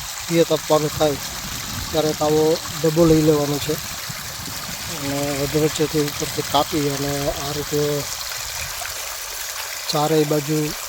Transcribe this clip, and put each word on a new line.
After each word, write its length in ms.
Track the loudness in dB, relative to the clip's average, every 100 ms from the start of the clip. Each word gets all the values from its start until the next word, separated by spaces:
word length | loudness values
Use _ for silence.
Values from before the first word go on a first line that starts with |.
| -10 -8
પિયત 260 | 0 4 4
આપવાનું 440 | 2 4 4 4 2
થાય 200 | 2 0 -6 -8 -8 -8 -8 -6 -2
ત્યારે 200 | 0 0
એક 120 | 2
આવો 220 | 2 4 4 2 -2 0
ડબ્બો 220 | 2 6 8
લઈ 220 | 8 6
લેવાનો 300 | 4 2 -2 -2
છે 100 | -4 -6 -8 -8 -10 -10 -10 -10 -10 -10 -8 -8
અને 200 | -6 -4 -2 -2 -2
અધવચ્ચેથી 640 | 0 2 2 2 2 2 0
ઉપરથી 400 | -2 -4 -4 0
કાપી 340 | 2 2 0 0
અને 240 | 0 -2 -2 -2 -4
આ 80 | -4
રીતે 280 | -6 -2 0 0 0 -4 -8 -8 -8 -8 -8 -8 -8 -8 -8 -8 -10 -10 -10 -8 -8 -8 -6 -2
ચારેય 400 | 0 4 4 4
બાજુ 260 | 2 2 0 0 -4